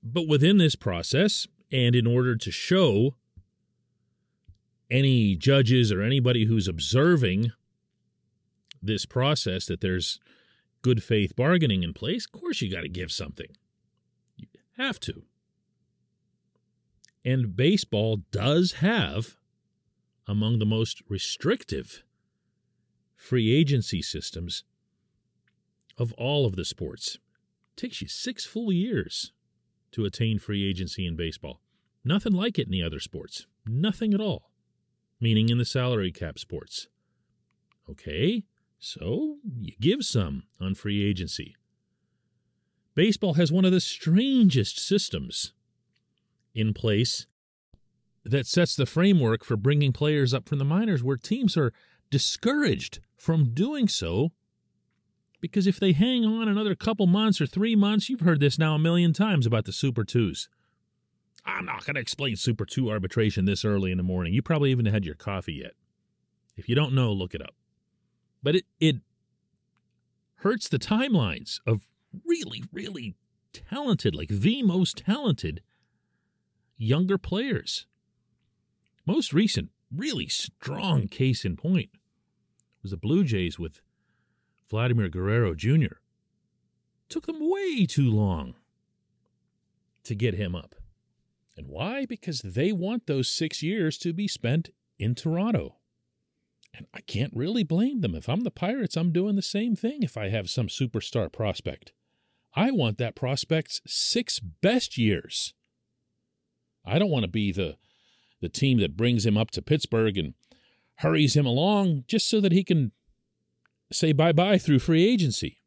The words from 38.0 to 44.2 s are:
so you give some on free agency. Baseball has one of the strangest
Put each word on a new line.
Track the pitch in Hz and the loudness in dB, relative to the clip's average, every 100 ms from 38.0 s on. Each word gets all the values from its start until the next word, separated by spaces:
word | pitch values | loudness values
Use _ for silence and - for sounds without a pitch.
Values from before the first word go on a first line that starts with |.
| - 76 139 233 - _ _ _ | -8 -2 0 -2 -6 _ _ _
so | - - 90 143 311 294 247 127 | -16 -10 -6 -4 -4 -8 -12 -10
you | 95 - | -10 -2
give | 123 262 | 0 0
some | 220 120 85 67 - _ | 0 -2 -2 -6 -12 _
on | 92 | -6
free | 95 104 101 | -6 -4 -2
agency. | 101 92 87 - 73 _ _ _ _ _ _ _ _ _ _ _ _ _ _ | 0 -2 -6 -10 -12 _ _ _ _ _ _ _ _ _ _ _ _ _ _
Baseball | - 202 202 202 | 0 2 2 0
has | 151 170 | 2 2
one | 175 | 4
of | 185 | 4
the | 180 | 2
strangest | - - - 175 | 0 -6 2 2